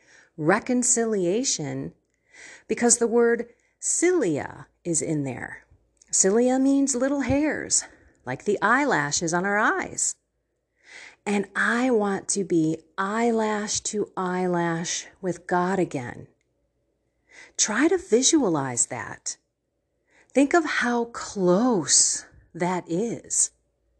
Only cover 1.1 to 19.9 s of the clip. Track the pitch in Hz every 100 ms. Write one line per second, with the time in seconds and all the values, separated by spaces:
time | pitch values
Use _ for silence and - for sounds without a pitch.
1.1 | 208 175 208 269 - 143 131 156 - _
2.1 | _ _ - - - - 220 240 226 233
3.1 | 233 233 233 233 _ _ _ - - 339
4.1 | 359 202 139 - - - _ 175 160 -
5.1 | 156 135 120 - - - _ _ _ _
6.1 | - 190 220 247 262 269 277 269 240 262
7.1 | 285 240 277 302 101 71 - - - _
8.1 | _ - 131 - 208 196 254 285 170 147
9.1 | - 170 175 196 202 247 370 - - -
10.1 | - _ _ _ _ _ _ - - -
11.1 | - - 202 190 185 202 233 262 226 202
12.1 | 196 - 202 170 170 156 160 - - 196
13.1 | 220 233 226 214 214 214 - - 208 -
14.1 | - 185 180 185 175 170 165 175 - -
15.1 | - 185 175 - 180 180 190 160 143 120
16.1 | - - _ _ _ _ _ _ _ _
17.1 | _ _ - - - - 214 311 370 -
18.1 | 226 262 320 226 156 135 120 - 123 98
19.1 | - - - _ _ _ _ _